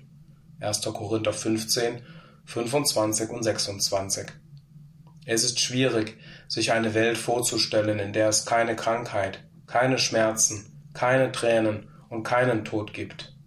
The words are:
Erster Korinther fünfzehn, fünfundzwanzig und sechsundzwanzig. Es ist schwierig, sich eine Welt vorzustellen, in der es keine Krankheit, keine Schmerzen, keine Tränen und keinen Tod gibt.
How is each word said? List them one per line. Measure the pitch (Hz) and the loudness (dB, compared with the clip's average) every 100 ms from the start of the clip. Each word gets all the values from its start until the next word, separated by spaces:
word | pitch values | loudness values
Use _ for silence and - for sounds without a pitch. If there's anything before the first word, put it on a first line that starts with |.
| - - - - - - | -20 -20 -20 -20 -20 -10
Erster | 104 107 - | -4 -4 -4
Korinther | 104 101 113 110 | -6 -2 -2 0
fünfzehn, | 104 113 110 - 123 120 123 - - - - | -2 -2 -2 0 0 0 -2 -12 -20 -20 -20
fünfundzwanzig | - 120 120 143 139 110 107 104 110 | -10 -6 -2 0 0 2 2 0 -2
und | - | -2
sechsundzwanzig. | 110 101 - 95 - - 98 107 98 - - - - - - - - - - | -2 -2 -4 -2 -2 0 -2 -6 -6 -14 -20 -20 -20 -20 -20 -20 -20 -14 -4
Es | 113 | 0
ist | 120 - | 0 -2
schwierig, | - 127 131 113 107 - - - - | -2 2 2 2 -2 -6 -20 -18 -8
sich | - 113 | -2 0
eine | 113 113 | 2 2
Welt | 110 113 113 | 2 2 0
vorzustellen, | - 120 120 113 - 110 107 104 | 0 0 0 0 2 2 2 0
in | 101 | -2
der | 107 107 | 2 2
es | 107 | 2
keine | - 117 117 110 | 2 2 2 0
Krankheit, | 113 117 123 107 95 - - - - | -2 -2 -2 -2 -2 -6 -16 -20 -4
keine | 120 131 123 | 2 2 2
Schmerzen, | - 117 110 110 - 107 - - - | 2 2 2 2 0 -2 -12 -20 -18
keine | - 123 131 127 | -2 2 4 4
Tränen | 117 117 113 110 104 - - - | 2 2 4 2 0 -8 -20 -12
und | 117 | -8
keinen | 107 123 127 110 | 0 2 4 2
Tod | 107 110 104 | -2 -6 -6
gibt. | - - - - - | -8 -10 -12 -18 -20